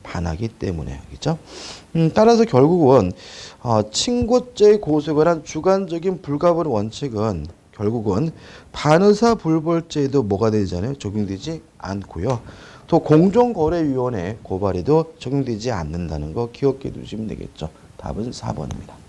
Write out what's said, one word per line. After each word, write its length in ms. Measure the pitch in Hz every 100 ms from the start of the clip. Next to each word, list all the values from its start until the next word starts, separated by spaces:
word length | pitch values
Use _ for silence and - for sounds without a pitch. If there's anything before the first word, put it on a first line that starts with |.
반하기 460 | - 92 85 82 113
때문에. 500 | - 104 85 69 67 -
그죠? 280 | - 143 165 - - - - - 165
음, 160 | 160
따라서 300 | 156 214 233
결국은, 680 | 226 127 143 180 143 135 92 92 - - - -
어, 280 | 123 110 107
친고죄 880 | - - 240 240 247 247 - 208 214
고소에 360 | 208 151 147
관한 320 | 147 160 170 151
주관적인 760 | 156 165 196 190 165 175 185
불가분 440 | - 143 175 165 160
원칙은 840 | 113 104 - 143 110 110 90 76 - _ -
결국은 560 | 104 120 110 95 160 - - - -
반의사 640 | - 147 160 196 202 233 226
불벌죄에도 880 | 160 160 156 170 165 151 139 135
뭐가 280 | 110 98 110
되잖아요? 440 | 107 98 90 104 139
적용되지 680 | 104 104 101 95 139 160 - _
않고요. 640 | 185 202 190 - 98 123 - - - - -
또 120 | 165
공정거래위원회 1400 | - 156 180 202 247 214 156 175 156 127 127 117 87 110
고발에도 680 | - 95 98 90 85 156 160 -
적용되지 540 | 127 139 123 110 113
않는다는 600 | 107 78 82 85 76 73
거 160 | 90 117
기억해 400 | - 139 131 127
두시면 360 | 127 - 107 110
되겠죠. 420 | 71 50 - 82 - - -
답은 340 | - 76 120
사 220 | - 113
번입니다. 400 | 110 73 - - -